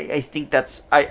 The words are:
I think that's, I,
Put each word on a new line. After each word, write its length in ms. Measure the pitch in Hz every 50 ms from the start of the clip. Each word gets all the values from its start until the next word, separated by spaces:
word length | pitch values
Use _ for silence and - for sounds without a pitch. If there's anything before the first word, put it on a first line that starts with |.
| 151 - -
I 80 | 147
think 300 | 131 - - 156 147 -
that's, 320 | - 131 - - - - - - 143
I, 80 | 147 139 -